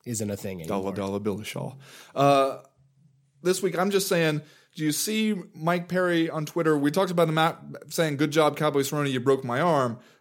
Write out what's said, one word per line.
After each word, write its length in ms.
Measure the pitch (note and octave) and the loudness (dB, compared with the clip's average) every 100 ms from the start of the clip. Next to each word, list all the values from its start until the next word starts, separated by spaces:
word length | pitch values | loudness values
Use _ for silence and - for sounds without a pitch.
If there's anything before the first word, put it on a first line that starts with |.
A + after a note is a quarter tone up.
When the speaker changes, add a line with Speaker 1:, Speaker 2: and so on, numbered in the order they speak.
| B2 | -10
Speaker 1:
isn't 260 | G#2+ G#2 | -6 -6
a 60 | G2+ | -6
thing 240 | G2+ F#2 | -8 -10
anymore." 320 | D#2+ G2+ G2 | -6 -4 -4
Speaker 2:
Dollar, 20 | F#2+ | -6
dollar, 240 | G2 G2+ | -4 -4
Dillashaw. 560 | G#2 G2+ G#2 - - - - - - - | -4 -6 -8 -8 -10 -12 -20 -20 -10 2
Uh, 440 | C#3+ C#3 C3+ G2 - _ _ _ _ _ _ _ | 4 4 2 -2 -16 _ _ _ _ _ _ _
this 200 | F3 F#3 | -2 0
week, 160 | F#3+ D#3+ | 0 0
I'm 140 | F#3+ | 0
just 160 | G3 F#3+ | 0 0
saying, 340 | F3 D#3+ D3+ - - _ - | 2 2 0 -6 -20 _ -4
do 80 | |
you 80 | D#3 | -2
see 440 | D3 G#3+ G#3+ G#3+ G3 - | -2 -2 0 0 -2 -6
Mike 340 | - D#3+ F3 F3 | -4 -2 0 0
Perry 440 | F3+ F3+ E3+ E3 | 0 2 2 0
on 160 | D#3+ D3 | -2 -4
Twitter? 280 | F3 D#3+ D3+ | 0 2 4
We 140 | C#3+ | 2
talked 220 | F#3 F#3+ | 2 0
about 180 | F3 D#3+ | 2 2
him 80 | D#3+ | 4
out 220 | D#3+ - C#3+ - - | 2 0 -12 -16 -8
saying, 280 | - D#3+ C#3 | -2 -2 0
"Good 140 | D#3 | 2
job, 260 | D#3 D3+ D3 | 4 2 2
Cowboy 220 | D3+ C#3+ | 0 0
Cerrone, 320 | C3+ D3+ C#3 | 0 -2 -2
you 80 | C3 | 0
broke 240 | C3 C3+ | 2 0
my 180 | C3 B2 | 0 0
arm." 380 | F3 D3 B2 A2+ - _ | 2 2 2 -4 -14 _